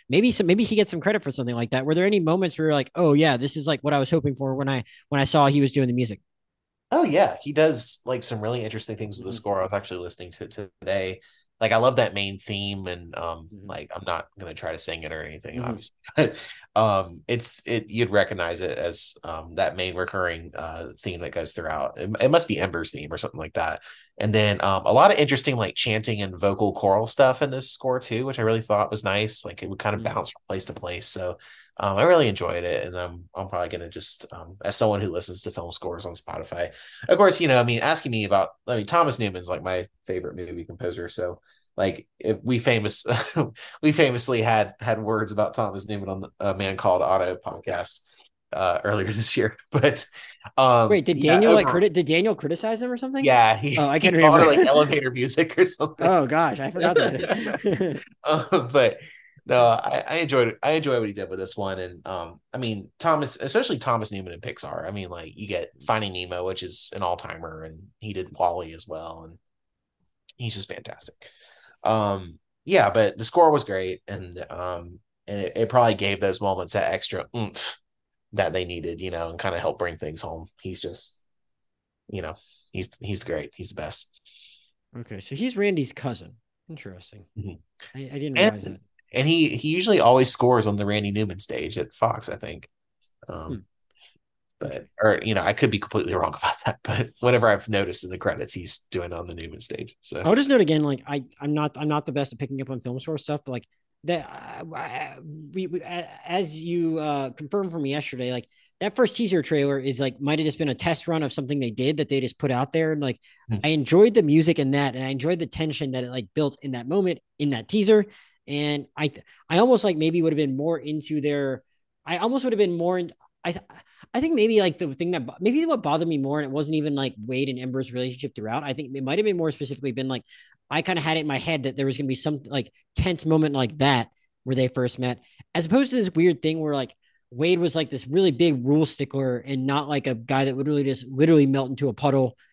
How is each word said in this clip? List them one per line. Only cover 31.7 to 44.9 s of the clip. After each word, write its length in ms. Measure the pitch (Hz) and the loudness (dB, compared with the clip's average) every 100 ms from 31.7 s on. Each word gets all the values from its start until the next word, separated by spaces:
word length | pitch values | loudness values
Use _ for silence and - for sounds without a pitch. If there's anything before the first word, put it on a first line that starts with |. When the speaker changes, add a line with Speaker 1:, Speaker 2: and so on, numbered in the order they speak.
| _ | _
Speaker 2:
um, 180 | 98 98 | -2 2
I 60 | |
really 240 | 156 175 127 | 6 6 4
enjoyed 360 | 101 87 87 | 2 -4 -4
it, 220 | 87 67 65 | -2 -2 -4
and 100 | 90 | -6
I'm, 260 | 90 87 90 92 | -8 -10 -16 -12
I'm 120 | 95 | -8
probably 220 | 90 87 | -6 -6
gonna 200 | 87 85 | -6 -10
just, 360 | - - - - | -8 -6 -6 -8
um, 240 | 82 80 98 92 | -16 -18 -8 -2
as 100 | - | 2
someone 260 | 113 101 | 2 2
who 80 | 101 | -2
listens 340 | 87 87 90 | -4 -4 -4
to 80 | - | -8
film 200 | - 85 | -8 -8
scores 340 | - 90 85 90 | -8 -8 -8 -10
on 80 | |
Spotify, 580 | 65 - - - 87 87 - - - - | -10 -10 -12 -10 -8 -8 -8 -20 -14 2
of 100 | 175 | 6
course, 220 | 196 - | 6 6
you 60 | 165 | 4
know, 120 | 127 | 4
I 40 | |
mean, 160 | 120 117 | 4 2
asking 320 | 139 160 131 | 0 0 -2
me 120 | 113 101 | -4 2
about, 240 | 98 87 - - | 2 2 -4 -6
I 80 | 120 | -4
mean, 80 | 101 | 0
Thomas 340 | 170 156 120 | 2 2 2
Newman's, 300 | 107 90 87 | -2 -4 -6
like, 140 | 90 | -6
my 240 | 92 92 90 _ - | -4 -4 -6 _ -8
favorite 300 | 92 90 85 | -6 -6 -10
movie 300 | 87 85 82 | -10 -10 -12
composer, 420 | 85 87 87 87 | -8 -8 -6 -8
so, 320 | - 90 87 _ _ _ - | -6 -6 -8 _ _ _ -2
like, 300 | 113 113 - _ | -2 -2 -12 _
if 180 | - 107 | -2 -2
we 160 | 113 123 | 0 0
famous, 440 | 123 117 104 - - 117 - 165 | 2 2 2 0 0 -2 -2 -2
<laughs> 380 | 135 - - - | -4 -6 -20 -2
we 120 | 151 | 0
famously 480 | 156 143 123 127 123 | 4 4 4 0 2
had, 340 | 110 110 101 - | 2 2 2 -4
had 220 | 113 | -4